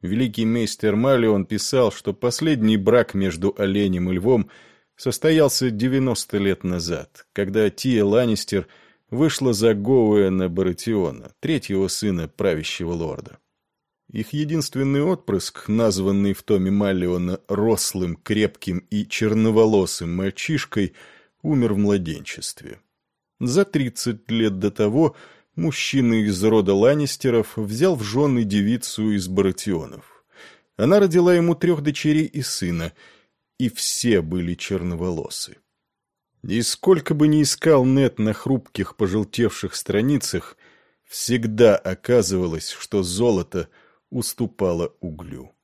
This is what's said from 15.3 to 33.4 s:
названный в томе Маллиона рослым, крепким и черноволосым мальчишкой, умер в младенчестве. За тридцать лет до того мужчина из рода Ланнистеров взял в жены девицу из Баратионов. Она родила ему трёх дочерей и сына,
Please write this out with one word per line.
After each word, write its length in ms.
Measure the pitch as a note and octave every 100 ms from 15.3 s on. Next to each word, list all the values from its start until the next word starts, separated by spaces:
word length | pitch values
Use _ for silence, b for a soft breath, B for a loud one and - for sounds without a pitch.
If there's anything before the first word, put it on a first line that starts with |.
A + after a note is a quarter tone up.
| G2 - - -
названный 640 | G#2+ A2+ F#2+ F#2+ G2 G2+
в 100 | F#2+
томе 280 | - G#2 F#2
Маллиона 680 | G2+ G#2 F#2+ F2 F2+ F2 F#2 _
рослым, 680 | G2+ A2 G#2+ - F#2+ F2+ E2
крепким 640 | - G#2+ G#2+ - - F2+ -
и 160 | G#2 -
черноволосым 1080 | - A2 A2 A2 G#2+ A2 G#2+ F2 - E2+ F2
мальчишкой, 800 | G2 - - D#3 - - F#2+ B B B B _
умер 320 | D#3 C#3+ A#2
в 40 | G2+
младенчестве. 1000 | G2+ G2+ E2 D#2 - - - - - - _ _ _ _ _ _
За 260 | B2 C#3+ G3
тридцать 640 | D#3 B2+ - - A2 -
лет 300 | A2+ A2 F#2+
до 120 | G2+
того 440 | - G#2+ B2 D#3+ B B B B -
мужчина 680 | E3 C#3 - C#3 A#2+ A2+
из 200 | G#2+ F#2
рода 300 | G#2+ A2 F#2+
Ланнистеров 840 | G2 A2+ D3 C#3+ - C3 A#2 G#2+ -
взял 380 | G#2 A2 F#3 D#3
в 80 |
жены 400 | G2+ A2+ D3 B2
девицу 680 | G#2+ G#2 G2+ A#2+ - - G#2+
из 160 | G2+ F2+
Баратионов. 960 | F#2+ F#2+ F2+ - F2 D2 - - _ _ B B B B -
Она 220 | A2+ G3+
родила 340 | G3 E3+ F3
ему 220 | F3 E3+ E3
трёх 260 | E3 E3
дочерей 440 | D3 C#3+ D3+ D3+ D#3+
и 160 | D3+
сына, 520 | C3 - F2+ E2+ D#2+ b b b b b